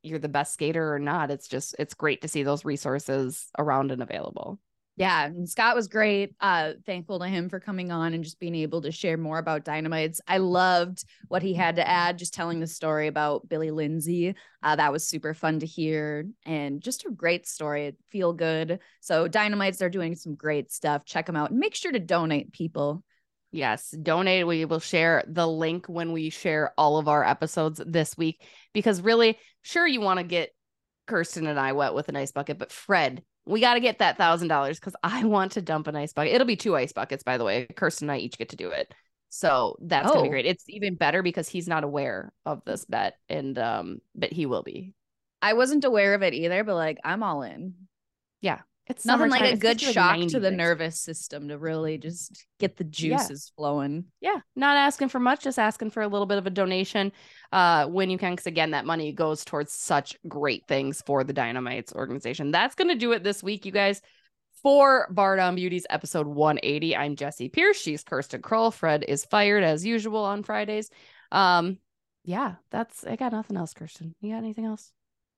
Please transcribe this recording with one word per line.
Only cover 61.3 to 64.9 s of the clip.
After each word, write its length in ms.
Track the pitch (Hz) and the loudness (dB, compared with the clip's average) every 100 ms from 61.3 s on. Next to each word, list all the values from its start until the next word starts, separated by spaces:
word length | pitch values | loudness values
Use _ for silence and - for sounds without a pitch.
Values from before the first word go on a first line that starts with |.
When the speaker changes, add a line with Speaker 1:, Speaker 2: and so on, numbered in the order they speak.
Speaker 1:
Dynamites 600 | 139 117 127 123 123 - - | -2 -2 -4 -6 -6 -8 -8
organization. 560 | 135 135 117 156 143 | -8 -6 -6 -4 0
That's 240 | 170 247 - | 2 2 2
gonna 180 | 359 | 0
do 160 | 262 240 | 2 2
it 140 | 226 | 2
this 180 | 190 196 | 0 -2
week, 240 | 185 196 196 | -6 -6 -2
you 60 | |
guys. 280 | 196 196 202 - _ _ _ _ _ | 2 2 0 -8 _ _ _ _ _
For 460 | 277 285 277 | 6 8 10